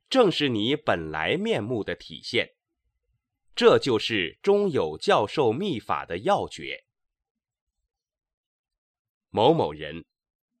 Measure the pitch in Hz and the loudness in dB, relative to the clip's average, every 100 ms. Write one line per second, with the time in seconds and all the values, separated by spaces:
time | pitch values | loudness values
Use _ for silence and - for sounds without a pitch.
0 | _ 262 208 - 147 110 110 147 - 92 | _ 2 4 2 0 0 0 -2 -2 -2
1 | 78 78 82 147 220 170 107 120 95 87 | -4 -4 -2 -2 -2 -4 -4 -6 -6 -10
2 | - 76 - 113 - _ _ _ _ _ | -12 -16 -4 -4 -4 _ _ _ _ _
3 | _ _ _ _ _ - 240 120 - 110 | _ _ _ _ _ 2 6 6 4 0
4 | - 107 82 - - 202 202 127 80 78 | 0 -2 -4 -2 0 2 2 0 -4 -2
5 | - 170 104 - 120 117 208 120 - 76 | 0 2 2 2 2 0 -2 -6 -4 -6
6 | 69 87 135 185 85 - 67 69 _ _ | -4 -4 -2 -2 -2 -10 -12 -12 _ _
7 | _ _ _ _ _ _ _ _ _ _ | _ _ _ _ _ _ _ _ _ _
8 | _ _ _ _ _ _ _ _ _ _ | _ _ _ _ _ _ _ _ _ _
9 | _ _ _ 98 123 165 87 76 76 82 | _ _ _ 2 4 4 0 -6 -12 -12
10 | - _ _ _ _ _ | -16 _ _ _ _ _